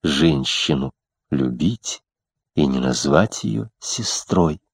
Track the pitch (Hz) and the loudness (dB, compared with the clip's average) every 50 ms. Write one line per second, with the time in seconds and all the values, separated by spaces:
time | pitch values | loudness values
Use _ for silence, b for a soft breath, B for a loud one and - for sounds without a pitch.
0 | - 82 71 69 80 82 78 67 65 - - - - - 80 67 67 65 - _ | 0 0 2 4 4 4 4 2 0 -2 -2 -2 0 0 0 0 0 -6 -8 _
1 | _ _ _ _ _ _ - 67 65 64 62 60 76 92 120 - - - - - | _ _ _ _ _ _ -2 -2 0 -2 -2 0 0 -2 -2 -2 -8 -12 -12 -12
2 | _ _ _ _ _ _ _ _ _ _ _ - 76 67 65 65 64 64 64 - | _ _ _ _ _ _ _ _ _ _ _ 2 2 2 2 0 0 -2 -2 -2
3 | - 71 71 78 104 113 - - - - - 110 113 110 _ _ - - - - | 0 2 4 4 4 2 -2 -6 -6 -4 -4 -4 -6 -8 _ _ -10 -10 -8 -6
4 | 113 - - - - - 98 92 87 80 76 - _ _ | -6 -6 -6 -8 -4 0 2 2 2 2 0 -4 _ _